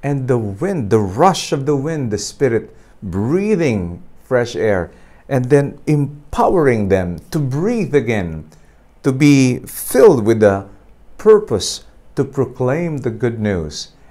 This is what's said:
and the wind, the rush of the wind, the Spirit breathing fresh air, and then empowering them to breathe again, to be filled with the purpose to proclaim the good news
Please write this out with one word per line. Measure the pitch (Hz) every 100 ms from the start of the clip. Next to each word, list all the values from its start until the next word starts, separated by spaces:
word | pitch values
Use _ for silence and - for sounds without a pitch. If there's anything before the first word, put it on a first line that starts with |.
and | 143 143 127
the | 123
wind, | 107 98 170 185 101
the | 113
rush | 98 98 180 180 -
of | 151 135
the | 143
wind, | 139 160 123
the | 104
Spirit | - - 135 113 - - - -
breathing | 98 90 110 175 208 208 160 107 87 87 - -
fresh | - 127 120 -
air, | 107 95 85 - - - -
and | 135 123
then | 143 143 - -
empowering | 151 143 - - - 233 196 143 117 98
them | 95 90 82 -
to | 160
breathe | 139 135 190 240 156 143
again, | 120 110 87 78 78 - - _ _ _
to | 139
be | 131 147 139 131 123 -
filled | - - - 226 139
with | 104 113
the | 104 98 98 - - - - -
purpose | 214 214 208 - - - - - - -
to |
proclaim | 135 - 123 - 127 147 175 147
the | 120
good | 110 123 113
news | 107 92 78 - - _ -